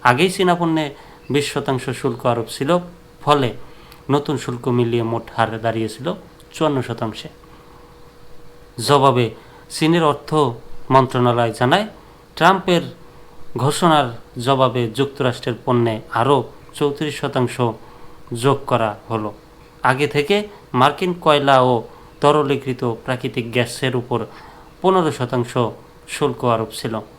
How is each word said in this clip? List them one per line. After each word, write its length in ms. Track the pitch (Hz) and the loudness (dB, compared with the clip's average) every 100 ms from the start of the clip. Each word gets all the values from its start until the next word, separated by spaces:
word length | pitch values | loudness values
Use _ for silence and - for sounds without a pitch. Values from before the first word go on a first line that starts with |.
আগেই 260 | 123 123 180 | 4 4 2
চীনা 260 | 180 185 170 | 2 2 2
পণ্যে 400 | 170 160 151 135 - - - | 2 0 -2 -6 -20 -20 -2
বিশ 240 | 135 143 | -2 0
শতাংশ 360 | 139 135 131 - | -4 -2 -2 -4
শুল্ক 360 | 120 135 120 127 | -4 -4 -2 -2
আরোপ 200 | 117 110 | -2 -4
ছিল, 300 | - 139 175 175 - - - | -6 0 0 -2 -18 -20 -8
ফলে 320 | - 147 123 - - - - - - | 2 2 2 -4 -14 -18 -20 -18 -2
নতুন 260 | 143 143 135 | -2 0 -6
শুল্ক 300 | - 123 131 | -6 -6 -2
মিলিয়ে 360 | 123 117 120 | 0 0 0
মোট 200 | 113 113 - - | -2 -4 -6 -2
হার 260 | 110 110 | -2 -2
দাঁড়িয়েছিল 520 | 113 113 110 - 139 202 - - - | -4 -2 -4 -6 -8 -8 -12 -20 -20
চুয়ান্ন 280 | - 156 139 | -2 0 0
শতাংশে। 480 | 123 117 117 104 156 - - - - - - - - - - - - - - - 117 | -4 -6 -8 -8 -16 -20 -20 -20 -20 -20 -20 -20 -20 -20 -20 -18 -18 -20 -20 -10 2
জবাবে 420 | 143 135 123 117 - - - - | 4 6 4 0 -4 -20 -20 -16
চীনের 340 | - 160 170 | -2 2 4
অর্থ 300 | 156 139 - 156 139 120 - - - | 2 0 -2 0 0 -2 -10 -12 2
মন্ত্রণালয় 600 | 131 127 131 123 120 117 | 4 4 2 2 2 0
জানায়, 360 | 110 123 175 214 - - - - - | 2 2 2 0 -10 -20 -20 -20 2
ট্রাম্পের 460 | 165 190 180 175 131 - - - - - - - | 4 4 2 0 0 -14 -20 -20 -20 -14 -10 -2
ঘোষণার 840 | 131 143 175 151 127 117 - - | 0 2 4 4 2 -6 -14 -6
জবাবে 500 | 120 135 131 120 117 107 | 0 4 2 2 -4 -2
যুক্তরাষ্ট্রের 600 | 135 - 127 117 - 113 - | -4 0 -2 -2 -6 -6 0
পণ্যে 360 | 123 117 110 - | 2 2 -2 -4
আরও 380 | 113 120 135 113 - - | -2 2 2 0 -14 -20
চৌত্রিশ 460 | - 147 143 151 - | -2 -2 -2 -6 -4
শতাংশ 420 | 139 131 123 - 120 107 - - - - - | -4 -2 -2 0 -2 -2 -16 -20 -20 -20 -12
যোগ 260 | 120 123 135 - | -2 0 0 0
করা 320 | 123 110 104 - | 0 0 -4 -6
হলো। 240 | 113 104 - - - - - | -4 -4 -10 -20 -20 -20 -4
আগে 240 | 127 131 147 | 0 2 0
থেকে 400 | 147 147 202 208 - - | 0 0 0 -2 -14 -4
মার্কিন 400 | 123 135 147 185 | 4 4 4 -4
কয়লা 480 | 175 160 143 139 135 | 0 2 4 6 6
ও 220 | 127 120 113 - - - | 6 2 -2 -18 -20 0
তরলীকৃত 720 | 143 151 135 143 135 123 123 113 - | 4 4 2 -2 -2 -4 -4 -4 -4
প্রাকৃতিক 460 | 127 131 127 117 | -4 -4 -6 -2
গ্যাসের 440 | 120 117 - 131 123 | -2 -2 -2 -2 -2
উপর 300 | 117 120 113 - - - - - | -2 -4 -4 -14 -20 -20 -20 -2
পনেরো 300 | 180 190 160 | 2 2 2
শতাংশ 460 | 127 123 127 120 131 113 - - - - | -2 -4 -2 -2 -2 -2 -4 -20 -20 -16
শুল্ক 380 | - 143 123 127 | -4 -2 0 0
আরোপ 220 | 113 110 | 0 -2
ছিল। 280 | - - 113 - | -8 -8 -8 -10